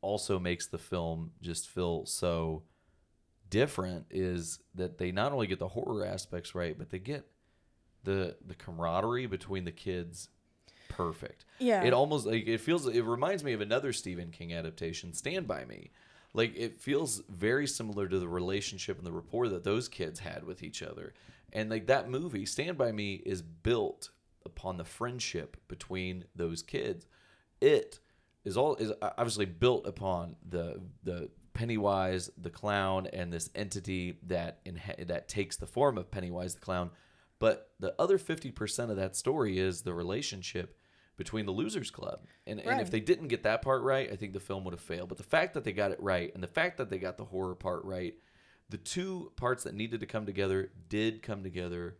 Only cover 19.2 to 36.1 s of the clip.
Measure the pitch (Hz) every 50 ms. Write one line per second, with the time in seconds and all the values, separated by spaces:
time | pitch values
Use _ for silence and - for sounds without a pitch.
19.2 | 82 - - 117 123 120 - 85 87 - 101 117 123 - - - 90 80 82 82
20.2 | 98 82 85 80 - 82 - - - 76 - - - - 78 78 - - - -
21.2 | - - - - _ - - 110 110 107 110 - - - 131 139 95 117 123 135
22.2 | 165 175 127 101 92 - - - 156 170 180 143 135 117 110 104 104 101 98 92
23.2 | - - 98 90 82 82 82 80 _ 113 120 117 104 - - - - - _ _
24.2 | _ _ _ _ _ - - - - 95 92 87 82 82 - - 120 123 123 123
25.2 | 120 - - 80 78 - - - _ _ 92 - - - 92 92 92 92 92 90
26.2 | 87 - _ - 87 82 82 80 - - - - - - 95 170 - _ _ _
27.2 | _ _ - _ _ _ _ _ - 214 233 123 - - - - _ _ _ _
28.2 | _ _ _ _ _ - 92 110 135 151 143 - 113 107 - - - 101 - -
29.2 | 123 117 107 104 104 92 87 82 117 123 123 107 - - 87 - 101 95 92 87
30.2 | 85 85 - - - 90 90 87 85 85 76 95 92 92 - - - - 90 87
31.2 | 80 - - - - - _ - 113 117 117 107 104 101 98 95 95 92 92 92
32.2 | 90 - - - 87 87 82 - - 104 101 101 98 95 95 95 92 - - 92
33.2 | 90 87 85 85 80 - - - 104 98 92 101 87 - 95 92 90 87 87 -
34.2 | - 87 92 87 85 85 - - _ - 90 82 82 101 - - - 87 90 80
35.2 | - - - 104 101 90 - - - 90 - 120 139 143 123 101 90 -